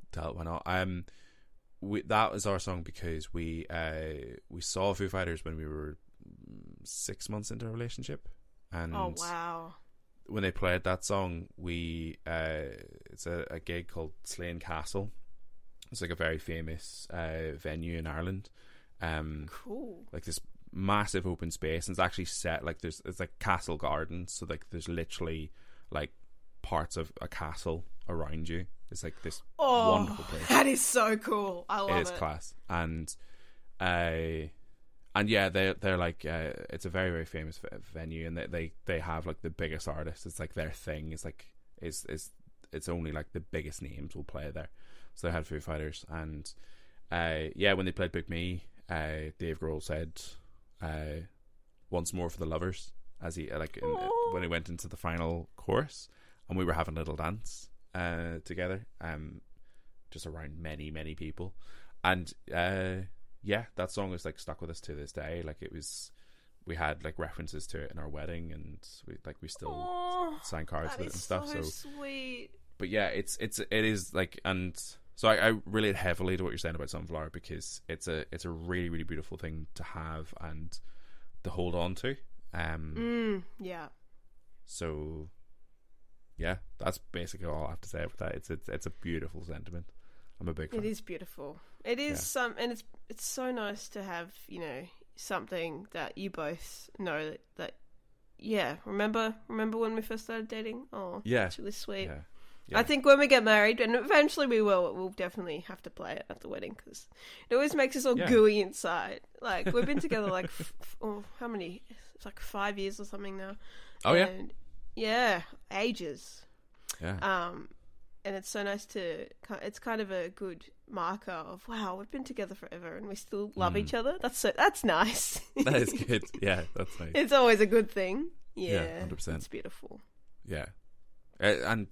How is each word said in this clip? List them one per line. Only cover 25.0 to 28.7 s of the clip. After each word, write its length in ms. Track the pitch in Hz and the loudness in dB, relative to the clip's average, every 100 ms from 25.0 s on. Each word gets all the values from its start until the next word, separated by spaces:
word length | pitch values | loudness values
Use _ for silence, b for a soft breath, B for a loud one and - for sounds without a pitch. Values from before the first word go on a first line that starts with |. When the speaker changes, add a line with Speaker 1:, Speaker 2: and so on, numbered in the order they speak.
| 82 - 82 80 78 b b b b | -2 -2 -2 -2 -6 b b b b
Speaker 1:
like, 200 | 76 73 - - - - - | -4 -4 -6 -12 -12 -12 -10
parts 360 | - 80 80 - | 0 0 0 -2
of 160 | 78 - | -4 -6
a 60 | - | -6
castle 560 | - 78 78 85 82 - - - | -4 -4 -2 -2 -2 -2 -2 0
around 400 | 85 73 80 82 | 2 2 0 0
you. 180 | 85 92 | 0 -2